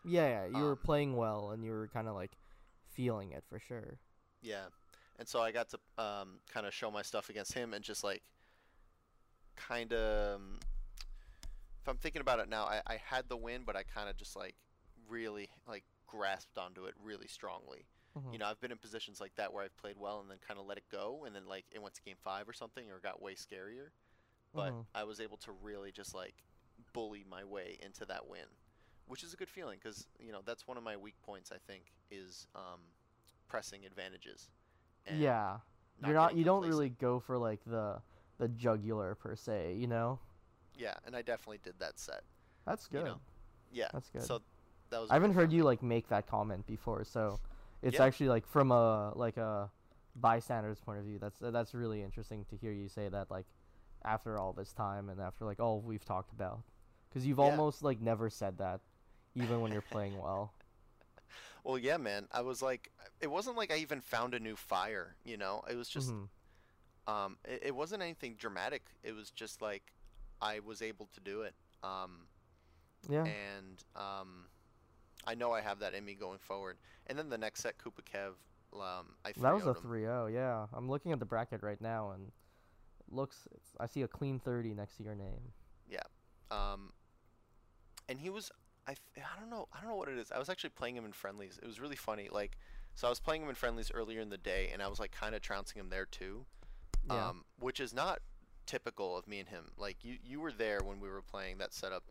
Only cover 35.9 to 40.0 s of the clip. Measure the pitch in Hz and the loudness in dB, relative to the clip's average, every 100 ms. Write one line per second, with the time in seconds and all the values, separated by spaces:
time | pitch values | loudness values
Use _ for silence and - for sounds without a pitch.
35.9 | - 139 156 165 165 165 196 170 156 139 | -4 4 8 8 8 8 8 6 4 4
36.9 | 120 127 123 - 127 117 107 - 113 107 | 4 4 4 2 2 2 0 -2 0 0
37.9 | - - - - - 120 117 120 110 104 | -2 -8 -20 -14 0 0 4 6 6 4
38.9 | 110 95 107 110 107 - 107 82 92 120 | 0 0 -2 -6 -6 0 0 2 0 2
39.9 | 117 | 4